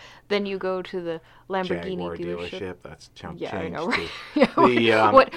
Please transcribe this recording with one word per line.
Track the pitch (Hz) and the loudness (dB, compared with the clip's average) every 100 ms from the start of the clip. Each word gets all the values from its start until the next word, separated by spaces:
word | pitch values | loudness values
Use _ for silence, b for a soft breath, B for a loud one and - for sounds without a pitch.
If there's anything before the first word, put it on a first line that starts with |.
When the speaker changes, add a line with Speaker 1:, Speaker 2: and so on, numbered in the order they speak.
| B B - | B B -4
Speaker 1:
then | 202 196 | -2 -2
you | 190 | -4
go | 190 185 | -4 -4
to | 180 185 | -6 -8
the | 170 165 b b - | -6 -8 b b -6
Lamborghini | 190 180 180 180 180 | -4 -4 -4 -6 -6
Speaker 2:
Jaguar | 175 170 | -6 -6
Speaker 1:
dealership. | 175 170 87 185 | -8 -6 -8 -8
Speaker 2:
dealership, | 92 87 | -10 -10
that's | - 78 - - | -16 -18 -20 -16
chump | 85 - | -14 -10
Speaker 1:
Yeah, | 156 - | -8 -6
I | |
Speaker 2:
change | - | -6
Speaker 1:
know, | 143 180 | -6 -4
Speaker 2:
too. | - | -4
Speaker 1:
right? | - - | -4 -12
<laughs> | - 294 | -6 2
Yeah, | 254 - 339 | 2 4 4
Speaker 2:
The, | 240 226 | 6 6
um, | 220 214 262 | 6 8 8
Speaker 1:
what, | 262 | 6